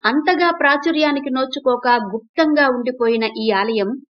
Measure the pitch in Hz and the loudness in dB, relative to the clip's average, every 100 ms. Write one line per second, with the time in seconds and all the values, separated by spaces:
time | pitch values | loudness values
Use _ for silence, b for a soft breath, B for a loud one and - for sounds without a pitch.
0 | - 269 302 349 349 330 294 285 320 302 | 0 0 0 2 2 2 2 2 0 0
1 | 302 285 277 262 262 277 262 240 247 240 | 0 0 -4 -4 -4 -2 -2 0 2 0
2 | 208 214 - - 320 294 277 247 240 254 | 0 -8 -10 -2 2 4 2 0 -4 -2
3 | 233 226 220 220 220 196 208 220 196 277 | 0 0 -2 -2 -2 0 0 -2 -2 -4
4 | - | -12